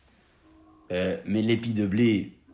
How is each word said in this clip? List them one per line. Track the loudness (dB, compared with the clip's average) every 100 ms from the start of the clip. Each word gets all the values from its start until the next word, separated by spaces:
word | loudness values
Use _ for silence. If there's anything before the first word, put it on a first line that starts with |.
| _ _ _ _ _ _ _ _ _
euh, | -4 -2 -4 -2
mais | -2
l'épi | 2 0 0
de | -2 0
blé, | 2 4 2 -2 -12 _